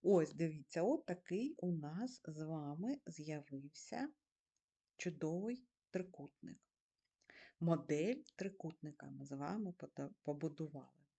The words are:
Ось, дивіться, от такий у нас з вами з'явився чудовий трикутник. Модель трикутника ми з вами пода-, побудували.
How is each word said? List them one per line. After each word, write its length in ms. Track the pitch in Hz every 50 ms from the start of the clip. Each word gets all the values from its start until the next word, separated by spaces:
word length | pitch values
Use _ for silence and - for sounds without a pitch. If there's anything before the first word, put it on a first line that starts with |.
Ось, 320 | - 175 202 180 160 147 -
дивіться, 500 | 139 165 165 156 156 139 _ - 165 165
от 220 | 214 294 330 -
такий 500 | - 180 180 _ - 175 196 233 294 320 -
у 140 | - 180
нас 500 | 175 165 147 147 156 175 226 254 254 - _
з 180 | - 156 151 156
вами 540 | 156 160 156 147 143 147 160 185 233 285 285 _
з'явився 1040 | - 165 - 151 151 156 151 143 143 139 135 139 143 - - - - - - 269 311 302 _ _ _ _ _ _ _ _ _ _ _ _ _ _ _ _ _
чудовий 680 | - 180 160 143 - 156 160 175 196 226 247 247 - _ _ _ _ _
трикутник. 680 | - 185 185 185 185 - 139 143 _ _ - - - - _ _ _ _ _ _ _ _ _ _ _ _ _ _ - - - - _ _
Модель 640 | 165 165 165 151 - - 151 147 156 202 247 294 - - _
трикутника 760 | - 185 190 185 190 - 160 160 _ - 151 151 - - 143
ми 160 | 139 135 139
з 60 | 139
вами 400 | 139 139 143 147 180 220 214 190
пода-, 380 | 175 _ - 147 _ - 143 143 - _ _
побудували. 760 | - 147 143 151 160 151 - 160 151 147 139 127 - _ _ _ _ _